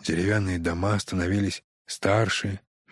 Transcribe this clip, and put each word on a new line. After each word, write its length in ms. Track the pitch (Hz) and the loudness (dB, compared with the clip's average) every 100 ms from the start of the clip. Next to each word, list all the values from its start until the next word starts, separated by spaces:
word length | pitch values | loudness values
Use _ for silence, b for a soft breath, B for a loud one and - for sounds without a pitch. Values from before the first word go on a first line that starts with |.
Деревянные 540 | - 82 95 107 95 90 | -4 0 2 2 2 0
дома 400 | 85 85 98 104 | -2 0 0 0
становились 640 | - 90 87 101 98 - _ _ - | 0 -2 0 2 0 -4 _ _ -14
старше, 720 | - 98 107 107 - 101 98 _ _ _ | -4 0 2 2 0 -4 -6 _ _ _